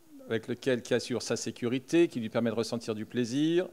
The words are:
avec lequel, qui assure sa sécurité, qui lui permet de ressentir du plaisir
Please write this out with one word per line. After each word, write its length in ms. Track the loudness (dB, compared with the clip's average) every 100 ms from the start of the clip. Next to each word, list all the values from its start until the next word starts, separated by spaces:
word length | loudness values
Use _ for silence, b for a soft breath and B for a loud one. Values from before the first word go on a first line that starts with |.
| -20 -18 -4
avec 220 | -4 -2
lequel, 320 | -4 0 0
qui 140 | 2
assure 260 | 0 0 -4
sa 160 | -2 -4
sécurité, 720 | -4 -4 -2 -2 2 4 4
qui 100 | 2
lui 120 | -2
permet 180 | 0 2
de 80 | 2
ressentir 380 | -2 -2 -4
du 100 | -6
plaisir 640 | -4 -2 0 2 2 2 0